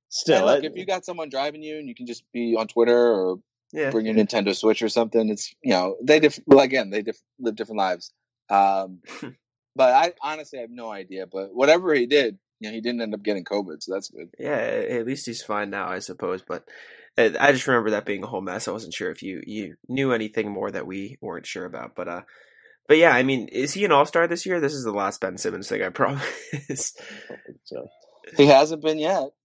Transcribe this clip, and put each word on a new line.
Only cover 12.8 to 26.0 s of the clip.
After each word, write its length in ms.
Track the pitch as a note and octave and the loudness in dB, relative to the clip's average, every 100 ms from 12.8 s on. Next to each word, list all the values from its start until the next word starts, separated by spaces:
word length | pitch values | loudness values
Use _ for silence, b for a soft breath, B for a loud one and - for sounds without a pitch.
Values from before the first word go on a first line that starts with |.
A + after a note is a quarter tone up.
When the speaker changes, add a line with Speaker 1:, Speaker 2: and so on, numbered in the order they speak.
Speaker 2:
didn't 200 | A#2 A#2+ | -6 -4
end 120 | A2 | -6
up 80 | G#2 | -4
getting 220 | G#2 G2+ | -4 -4
covid, 380 | E2+ G#2 F#2 D#2 | -2 -4 -4 -10
so 100 | - | -8
that's 180 | F#2+ - | -6 -8
good. 200 | - - - | -14 -18 -10
Speaker 3:
Yeah, 200 | C3 C#3 | -6 -4
a-, 400 | A2+ G#2+ G2+ B2 | -2 -2 -2 -4
at 80 | A#2 | -4
least 200 | C#3 - | -8 -8
he's 160 | A2+ | -12
fine 280 | - G#2 G2+ | -6 -4 -4
now, 180 | G2+ F2+ | -6 -6
I 120 | F#2 | -8
suppose. 420 | - - F2+ F#2 | -10 -8 -6 -6
But 220 | - E2 - B B B B - | -8 -12 -12 B B B B 2
I, 180 | A2+ D#2 | 2 4
I 140 | C#3+ | 4
just 140 | C3 C#3 | 4 2
remember 220 | B2 G#2+ | 0 2
that 160 | G#2 - | -2 -4
being 180 | G2+ | -8
a 40 | G#2+ | -8
whole 120 | G#2 | -8
mess. 240 | F#2+ F#2+ - | -8 -8 -8
I 60 | |
wasn't 220 | G#2 A2 | -8 -10
sure 160 | - F#2 | -8 -8
if 100 | - | -8
you, 200 | F#2+ F#2 - | -10 -12 -10
you 300 | G#2+ F#2 - - | -10 -10 -14 -8
knew 240 | C3 C3+ | -2 0
anything 380 | A#2 G#2+ A2+ G#2 | 0 -2 -4 -4
more 200 | G2 G2+ | -4 -6
that 140 | F#2+ - | -6 -8
we 300 | F#2+ G2+ C3+ | -10 -12 -12
weren't 260 | G#2 E2 - | -12 -12 -12
sure 180 | F#2+ F2+ | -12 -10
about. 280 | F2+ A#1 | -12 -12
But, 140 | - F2 | -10 -10
uh, 140 | F2 - b b b b b - | -10 -14 b b b b b 4
but 100 | D#3 | 6
yeah, 160 | E3 | 8
I 80 | B2 | 6
mean, 260 | C3 C3 - | 4 0 -4
is 240 | A2+ C#3+ | -6 -6
he 120 | F#3+ | -2
an 80 | G3+ | 4
all-star 340 | C#3+ D3+ E3+ E3+ | 4 4 2 0
this 180 | E3+ | -2
year? 160 | F#3+ F3 | -4 -2
This 140 | C#3+ | -2
is 100 | D3 | -4
the 60 | A#2 | -4
last 280 | G2+ G2 - | -2 -2 -2
Ben 180 | F#2+ F#2 | -6 -4
Simmons 300 | G2+ F#2 - | -6 -6 -6
thing, 140 | G#2+ | -6
I 60 | F#2+ | -6
<laughs> 20 | |
promise. 340 | - | 0